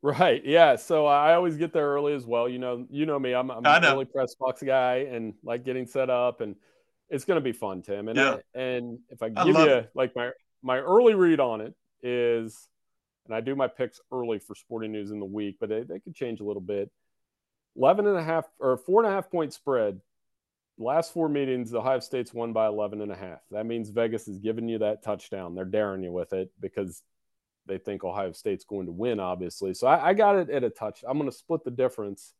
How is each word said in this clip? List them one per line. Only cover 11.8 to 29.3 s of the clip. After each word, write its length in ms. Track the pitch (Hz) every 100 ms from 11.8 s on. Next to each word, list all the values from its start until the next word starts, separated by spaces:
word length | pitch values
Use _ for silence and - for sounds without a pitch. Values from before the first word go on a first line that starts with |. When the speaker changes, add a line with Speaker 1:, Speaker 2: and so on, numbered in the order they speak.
| _ _
Speaker 1:
is, 680 | 123 123 120 117 113 - _ _ _ _ _ _ _
and 80 |
I 60 | 113
do 140 | 117
my 140 | 139 131
picks 320 | - 123 - _
early 280 | 127 120 107
for 140 | -
Sporting 380 | 104 _ 113 110
News 180 | 107 101
in 100 | 104
the 40 |
week, 320 | 98 104 104 98
but 100 | 104
they, 120 | 110
they 180 | 120 90
could 140 | -
change 260 | 165 123 110
a 40 |
little 160 | 104 101
bit. 300 | 92 101 104 _ _ _ _ _ _ _ _ -
Eleven 300 | 131 196 208
and 120 | 190
a 40 |
half 220 | 160 165 156 _
or 180 | 135 131
four 260 | - 196
and 80 | 226
a 40 |
half 160 | 196 -
point 240 | 175 151
spread. 460 | - - 131 104 95 _ _ _ _ _ _ _ _
Last 380 | 117 151 165
four 140 | 170 160
meetings, 420 | 143 135 127 113
Ohio 280 | 117 120 131
State's 340 | - 135 120
won 180 | 120 117
by 140 | 110 110
eleven 340 | 104 104 104
and 100 | 104
a 60 | 92
half. 240 | 95 78 _
That 120 | 101
means 240 | 113 117 107
Vegas 400 | 107 117 110 107
is 100 | 98
giving 300 | 107 110 117
you 100 | 113
that 220 | 107 107
touchdown. 520 | - 104 - 98 87
They're 100 | 87
daring 380 | 92 104 107 95
you 100 | 92
with 220 | 87 85
it 160 | 95 92 _
because 420 | 95 - 95 85 _ _ _ _ _ _ _
they 120 | 95
think 260 | - 98
Ohio 280 | 92 95 95
State's 320 | 82 - 95
going 200 | - 101 90
to 60 |
win, 280 | 85 120 110
obviously. 520 | 92